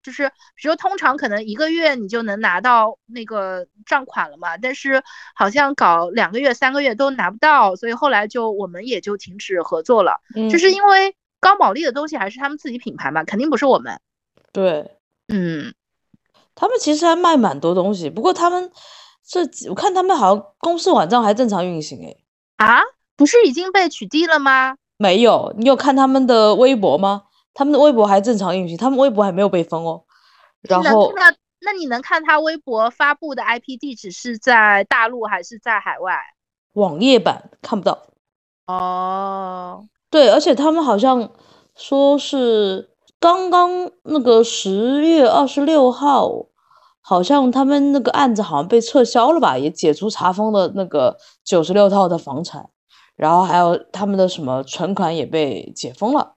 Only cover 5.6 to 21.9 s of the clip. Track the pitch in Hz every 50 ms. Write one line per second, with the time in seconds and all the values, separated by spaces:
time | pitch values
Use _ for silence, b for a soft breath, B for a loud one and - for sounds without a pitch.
5.6 | 285 277 285 - 233 180 175 170 170 175 180 233 196 165 190 240 285 269 240 -
6.6 | 277 262 262 285 285 269 214 214 277 277 269 240 185 180 202 226 - 311 302 269
7.6 | 226 196 185 190 - 233 233 240 302 285 247 208 208 214 - 240 226 220 208 202
8.6 | 202 180 175 175 214 262 240 180 - 202 202 196 - - 180 202 - - 190 175
9.6 | 160 - 180 160 160 - 240 220 190 151 90 - _ _ - 220 220 220 220 339
10.6 | 349 381 370 392 403 403 392 381 381 392 - _ _ _ _ _ - - 403 403
11.6 | 294 220 196 277 339 277 226 277 302 311 311 254 190 196 220 254 277 277 294 294
12.6 | _ 294 233 247 - 220 - 160 - 139 147 160 156 - - 202 269 320 277 -
13.6 | - 277 233 135 120 123 92 - _ _ _ _ _ _ _ _ _ _ _ 196
14.6 | 190 185 160 147 - - _ _ _ _ _ _ _ - 214 196 180 170 160 151
15.6 | 123 117 - _ _ _ _ _ _ _ _ _ _ _ _ _ _ _ _ -
16.6 | - 415 508 453 - 302 302 302 339 339 330 339 359 339 330 277 220 185 139 143
17.6 | 151 170 175 185 175 196 208 180 170 143 - 202 233 370 359 359 339 349 359 359
18.6 | 359 359 B B B B B B B B B B _ - - 359 339 254 - -
19.6 | - - 185 - - 370 370 370 359 381 370 302 214 185 202 214 - - _ _
20.6 | - 330 349 339 - 381 320 196 160 160 226 247 233 202 208 220 262 226 208 175
21.6 | 180 180 175 160 151 -